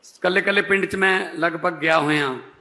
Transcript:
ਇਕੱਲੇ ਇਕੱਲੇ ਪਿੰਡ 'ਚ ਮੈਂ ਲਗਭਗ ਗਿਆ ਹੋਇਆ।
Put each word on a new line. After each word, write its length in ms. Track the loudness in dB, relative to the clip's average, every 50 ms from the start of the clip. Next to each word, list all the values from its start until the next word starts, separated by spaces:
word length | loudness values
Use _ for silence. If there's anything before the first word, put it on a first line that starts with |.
| _ -20 _
ਇਕੱਲੇ 240 | _ -2 0 0 2
ਇਕੱਲੇ 220 | 0 2 0 0 2
ਪਿੰਡ 240 | 2 0 0 0
'ਚ 100 | -2 -2
ਮੈਂ 380 | 0 2 2 2 2 0 -4 -6
ਲਗਭਗ 380 | -2 -2 -2 -2 0 -4 -4 -4
ਗਿਆ 260 | -2 0 2 2 2
ਹੋਇਆ। 380 | 2 2 0 0 0 -2 -4 -8 -12 -18 -20 _